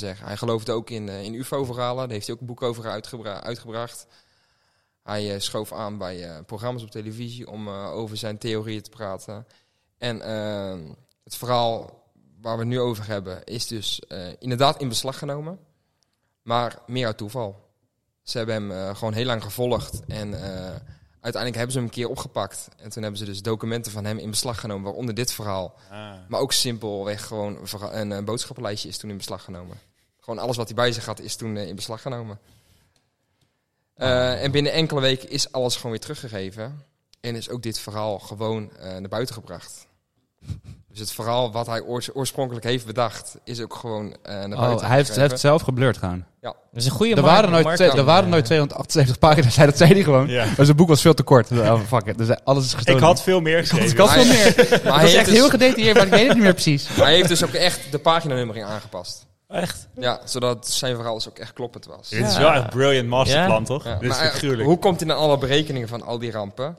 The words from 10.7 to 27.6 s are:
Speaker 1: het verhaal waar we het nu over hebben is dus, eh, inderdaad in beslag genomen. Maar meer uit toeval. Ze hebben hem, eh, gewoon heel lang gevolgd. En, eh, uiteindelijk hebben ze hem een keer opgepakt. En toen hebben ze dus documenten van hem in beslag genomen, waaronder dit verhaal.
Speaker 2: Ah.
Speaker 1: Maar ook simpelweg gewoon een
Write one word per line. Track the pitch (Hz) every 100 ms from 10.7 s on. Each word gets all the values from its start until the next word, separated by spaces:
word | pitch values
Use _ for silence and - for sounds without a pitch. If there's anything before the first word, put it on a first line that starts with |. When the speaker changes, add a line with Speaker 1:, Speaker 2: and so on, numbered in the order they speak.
| 92 78 - _ _
Speaker 1:
het | _ -
verhaal | 123 123 117 113 - _ _ _ _ 78
waar | 113
we | 113
het | 113
nu | 127
over | 123 107 104
hebben | 104 92 92
is | - 117 -
dus, | 117 - -
eh, | - - 90 -
inderdaad | 127 120 139 -
in | 135
beslag | 95 135 135
genomen. | 147 143 156 185 _ _ _ _ _ _ _ _
Maar | - 120 117 - -
meer | 123 117
uit | 110
toeval. | 104 127 107 98 _ _ _ _ _ _
Ze | - 123
hebben | 113 110
hem, | 104
eh, | 95 95 101
gewoon | 113
heel | 107 127
lang | 113
gevolgd. | 104 98 123 113 - - -
En, | 107 104
eh, | 98 95 92 92 85 - - _ _
uiteindelijk | 117 101 120 110
hebben | 123
ze | 127
hem | 117
een |
keer | 120 120
opgepakt. | 131 131 113 98 - - _
En | 107
toen | 113
hebben | 107 101
ze | 107
dus | 98
documenten | 107 113 113 117 110
van | 107 104
hem | 110
in | 104
beslag | 104 131 110
genomen, | 113 101
waaronder | 98 85 123 107
dit | 123
verhaal. | - 104 95 90 - _
Speaker 2:
Ah. | 104 107 98 90
Speaker 1:
Maar | 107
ook | 135
simpelweg | - 127 113 110 101 98 104 -
gewoon | 110 104
een | 98